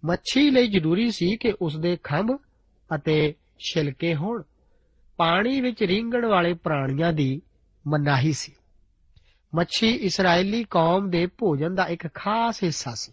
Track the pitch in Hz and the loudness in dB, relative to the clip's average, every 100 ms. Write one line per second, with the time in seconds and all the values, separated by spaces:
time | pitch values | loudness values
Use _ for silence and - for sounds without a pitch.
0 | 151 180 - 254 294 254 240 196 156 175 | -2 -4 0 2 4 4 4 2 2 2
1 | 233 214 175 220 240 - 170 151 170 175 | 0 0 -2 0 -2 -2 -4 -2 -4 -4
2 | - 147 220 277 _ _ _ _ _ 156 | -2 -2 0 -4 _ _ _ _ _ -6
3 | 151 156 151 151 _ _ - 170 147 139 | 0 2 0 -2 _ _ -6 -2 -2 -2
4 | 170 156 180 233 165 _ _ _ _ _ | -4 -2 -2 -6 -10 _ _ _ _ _
5 | _ _ 165 175 220 269 254 226 202 196 | _ _ 0 2 2 0 -2 -2 0 0
6 | 233 240 233 196 170 175 - 151 135 135 | 0 -2 2 2 2 -2 -2 -2 -2 0
7 | 170 156 135 135 - _ _ _ 143 147 | 0 2 0 -2 -8 _ _ _ -2 0
8 | 143 143 147 143 - _ _ _ _ _ | 2 2 2 0 -6 _ _ _ _ _
9 | _ _ _ _ _ 160 175 - 226 240 | _ _ _ _ _ -2 -2 0 0 0
10 | 202 - 185 170 196 226 226 180 165 185 | -2 0 2 4 2 -2 0 2 4 2
11 | 196 175 175 _ 214 143 160 185 185 170 | 2 0 -2 _ 0 0 0 -2 -2 -4
12 | 165 - - 220 233 226 180 151 - 110 | -8 -8 -2 0 0 0 -4 -4 -8 -10
13 | - | -12